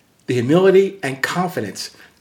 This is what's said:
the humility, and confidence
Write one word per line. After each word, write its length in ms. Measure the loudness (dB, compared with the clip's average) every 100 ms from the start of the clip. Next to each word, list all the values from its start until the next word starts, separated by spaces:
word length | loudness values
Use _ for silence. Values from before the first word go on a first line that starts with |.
| _ _ -6
the 80 | -2
humility, 640 | 2 4 6 4 4 -2
and 220 | -8 -8
confidence 720 | -8 -6 -6 -6 -8 -10 -14 -16 -20 _